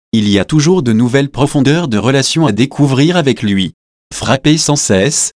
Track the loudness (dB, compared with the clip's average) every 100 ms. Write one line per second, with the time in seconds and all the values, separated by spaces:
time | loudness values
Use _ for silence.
0 | -4 -2 0 0 0 0 2 0 2 0
1 | 2 0 -2 -2 -2 0 2 0 0 -2
2 | 0 0 0 0 0 0 -2 0 0 2
3 | 2 2 0 0 -2 -2 -2 -8 _ _
4 | -16 -8 -4 0 0 0 0 -2 0 0
5 | 0 -2 -6